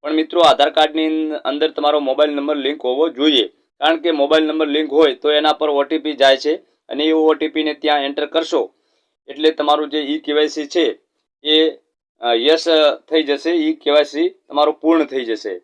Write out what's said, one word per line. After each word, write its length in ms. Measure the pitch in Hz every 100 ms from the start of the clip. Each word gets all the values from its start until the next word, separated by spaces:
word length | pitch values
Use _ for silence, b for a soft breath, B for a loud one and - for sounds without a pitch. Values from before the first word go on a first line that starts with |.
પણ 120 | 147
મિત્રો, 280 | 156 156 170
આધાર 280 | 165 - 143
કાર્ડની 600 | 147 156 156 156 156 156 151 -
અંદર 260 | 143 156
તમારો 280 | 156 147 151
મોબાઈલ 320 | 139 135 151
નંબર 240 | 143 143 151
લિંક 260 | 135 151
હોવો 280 | 127 127 165
જોઈએ, 380 | 127 151 139 98 _ _ _
કારણ 180 | 147 165
કે 140 | 170
મોબાઈલ 340 | 151 139 156 156
નંબર 220 | 156 151
લિંક 240 | 143 156
હોય 240 | 139 156 127
તો 160 | 147
એના 220 | 147 156
પર 160 | 151 151
ઓ 140 | 143
ટી 140 | 139 156
પી 160 | 151
જાય 240 | 143 135 135
છે 180 | 147 170 _ _ _
અને 160 | 131 156
એ 60 |
ઓ 220 | 160 156
ટી 140 | 156 156
પીને 260 | 156 151
ત્યાં 300 | 151 151 147
એન્ટર 220 | 139 143 147
કરશો 460 | 165 160 160 101 _ _ _ _ _ _
એટલે 240 | 139 156
તમારું 380 | 156 147 147 151
જે 120 | 151
ઈ 180 | 139 156
કે 140 | 151
વાય 140 | 147 151
સી 200 | 151 147
છે, 320 | 180 147 - _ _ _ _
એ, 260 | 147 156 160 - _ _ _ _
અ, 140 | 120
યસ 340 | 117 120 160 165 160 151 139 _
થઈ 140 | 160
જશે, 280 | 147 143 160
ઈ 220 | 170 156
કે 180 | 156 -
વાય 120 | 147
સી 260 | 147 143 175
તમારું 440 | - _ 143 151
પૂર્ણ 300 | 151 156 165
થઈ 220 | 143 135 117
જશે. 360 | 110 107 90